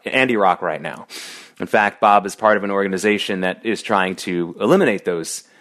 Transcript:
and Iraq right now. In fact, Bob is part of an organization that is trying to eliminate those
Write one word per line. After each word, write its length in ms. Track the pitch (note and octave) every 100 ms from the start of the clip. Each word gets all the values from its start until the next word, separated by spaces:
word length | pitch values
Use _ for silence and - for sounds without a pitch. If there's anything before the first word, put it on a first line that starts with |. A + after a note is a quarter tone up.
| -
and 240 | C3 C3
Iraq 320 | A2 F#2+ F2
right 180 | F2 D#2
now. 260 | D#2 A#1 - - - - - _
In 80 | G2
fact, 340 | A2+ G#2 -
Bob 240 | G#2+ G#2
is 120 | G2 -
part 200 | A2 G#2
of 80 |
an 60 | G2+
organization 720 | G2 G2 F#2+ G#2 G#2 - G2
that 260 | F#2 F2+ A2+
is 160 | G2+
trying 340 | - G2+ F#2 F#2
to 400 | - F2 E2+ -
eliminate 440 | G#2 F#3 D#3 G2
those 380 | - F2 E2 - - _